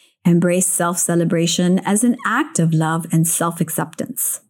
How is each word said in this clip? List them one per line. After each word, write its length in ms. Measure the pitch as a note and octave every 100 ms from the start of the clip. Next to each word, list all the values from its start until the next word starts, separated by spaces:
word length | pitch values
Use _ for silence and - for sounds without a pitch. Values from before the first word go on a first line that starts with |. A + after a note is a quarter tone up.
| _ _ F3
Embrace 400 | E3+ F3+ F3+ F#3
self-celebration 1120 | - E3+ F3 - E3+ E3+ E3 E3+ - F3+ F#3 -
as 180 | G#3
an 140 | A#3+ A#3+ -
act 320 | A#3+ D#4+ -
of 160 | E3
love 320 | D#3+ D#3+ E3 E3
and 160 | E3 D#3+
self-acceptance. 1120 | - E3+ E3 E3 - D#3+ - - - - - _